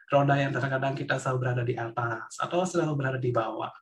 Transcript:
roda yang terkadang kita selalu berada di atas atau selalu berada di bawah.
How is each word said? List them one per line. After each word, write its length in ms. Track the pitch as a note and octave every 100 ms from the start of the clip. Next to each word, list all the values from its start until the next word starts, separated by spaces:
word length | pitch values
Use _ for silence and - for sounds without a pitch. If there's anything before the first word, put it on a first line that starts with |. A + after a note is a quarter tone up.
| -
roda 240 | C#3+ C#3+ C#3
yang 160 | C3+ C3
terkadang 400 | C3+ C3 C3+ C3+
kita 240 | - C3+
selalu 180 | C#3 C3
berada 180 | B2+ B2 A#2+
di 100 | A#2
atas 640 | A#2 B2 A#2 A2+ - -
atau 240 | - F3
selalu 280 | F3+ F3 D#3 C#3
berada 240 | C3+ B2+
di 80 | B2
bawah. 460 | A2+ A2 - - -